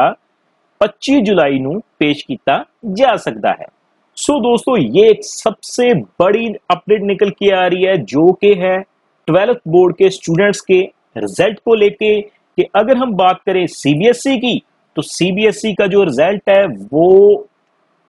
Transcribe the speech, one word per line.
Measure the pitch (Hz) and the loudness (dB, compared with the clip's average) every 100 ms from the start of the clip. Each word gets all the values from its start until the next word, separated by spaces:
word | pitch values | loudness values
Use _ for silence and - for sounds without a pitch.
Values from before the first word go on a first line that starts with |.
| 147 220 _ _ _ _ _ - | 2 -2 _ _ _ _ _ -4
पच्ची | - - - 277 | -4 -4 -2 0
जुलाई | 208 190 147 135 | 0 0 0 0
नूं | 131 185 - - | -4 -8 -10 -4
पेश | 151 147 | -2 -2
किया | - 131 - 156 - _ 226 | -6 -8 -2 -2 -4 _ -10
जा | 190 269 208 | -4 -2 -2
सकता | - 107 101 | -4 -6 -4
है। | - - _ _ _ _ - | -4 -8 _ _ _ _ -10
So | - 196 | -4 -2
दोस्तों, | 233 240 254 240 | 0 -2 -2 -2
ये | 120 143 220 | 0 2 2
एक | 208 | 2
सबसे | - - 226 208 - - 247 | -4 -8 -8 -8 -10 -2 0
बड़ी | 202 110 - 175 214 233 208 - | 0 -2 -2 0 0 -4 -8 -4
अपडेट | 175 - 208 | -4 0 -2
निकल | 202 190 202 | -2 -2 -2
के | - 202 | -2 0
आ | 190 180 | 0 0
रही | 180 | 0
है, | 185 185 | 0 -2
जो | 107 135 165 | -2 2 2
कि | 185 202 | 4 2
है | 202 180 185 165 _ _ _ - | 2 0 -4 -6 _ _ _ -2
ट्वेल्थ | 165 208 240 160 | 0 0 -2 0
बोर्ड | 170 180 175 | 2 2 2
के | 190 | 0
स्टूडेंट्स | 190 - 165 202 196 | 0 -4 0 0 0
के | - 185 - _ _ - | 0 0 0 _ _ -10
रिजल्ट | 208 - 185 208 - | -6 -2 -2 -2 0
को | 226 | 2
लेके, | 208 202 214 214 | 2 0 -2 -2
कि | 208 _ _ - 180 196 | -4 _ _ -4 -2 0
अगर | 220 262 | 2 2
हम | 254 | 2
बात | 190 185 185 - | 0 2 0 -2
करें | 185 175 | -2 -2
सीबीएसई | - 139 147 214 240 269 262 | -4 -2 2 2 0 0 -2
की, | 247 165 - _ _ - | -2 -4 -8 _ _ -10
तो | |
सीबीएसई | - - 175 190 214 202 220 | -8 -4 -2 0 0 0 -4
का | 190 202 | -2 0
जो | 202 | 2
रिजल्ट | 185 120 160 202 - | 2 2 0 0 2
है, | 196 196 | 2 2
वो | 104 101 143 175 190 202 202 - _ _ _ _ _ | -4 -4 0 4 6 6 4 -2 _ _ _ _ _